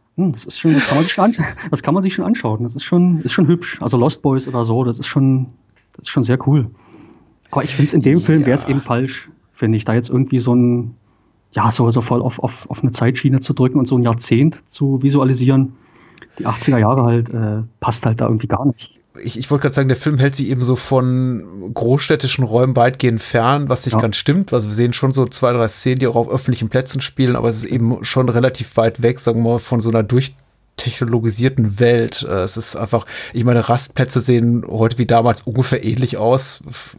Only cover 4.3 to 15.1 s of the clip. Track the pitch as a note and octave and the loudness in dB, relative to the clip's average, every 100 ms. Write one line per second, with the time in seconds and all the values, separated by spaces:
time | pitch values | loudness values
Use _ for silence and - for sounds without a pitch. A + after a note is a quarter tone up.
4.3 | C3 C3 B2 A2+ A2+ B2 B2 - C#3+ C3+ | -2 -2 -2 0 0 0 -4 -2 2 2
5.3 | C3 B2+ - _ _ _ - - C#3 A2+ | 2 -2 -10 _ _ _ -18 -4 -2 0
6.3 | B2+ C3 D3 G#2+ - _ - - - _ | 0 2 2 0 -8 _ -20 -20 -20 _
7.3 | _ _ C#3 - C3 D3 E3 C3+ E3 - | _ _ -6 -2 0 0 2 4 4 4
8.3 | D#3 B2 C3+ - C#3 - A#2+ C3 - - | 2 2 0 0 -4 -2 -2 -4 -8 -16
9.3 | - _ - A2 A2 A2 A2+ A#2+ B2+ C3 | -20 _ -4 0 0 0 -2 0 0 0
10.3 | B2+ A#2 B2 A#2+ A#2+ A2+ - _ _ _ | 0 2 2 2 0 -4 -14 _ _ _
11.3 | _ _ G#2+ A2+ - A#2 A#2+ A#2 A#2+ B2 | _ _ -2 0 2 2 2 0 0 -2
12.3 | - A#2+ - - - B2+ - A#2 B2 C3+ | -4 -6 -8 -14 -4 -4 0 0 0 0
13.3 | C3 - C3+ B2+ C#3 B2+ B2+ A#2 A#2 - | 0 0 0 0 0 0 2 2 -2 0
14.3 | A#2+ D#3+ - _ - C#3 C3+ C#3 | 2 2 0 _ -4 -2 0 2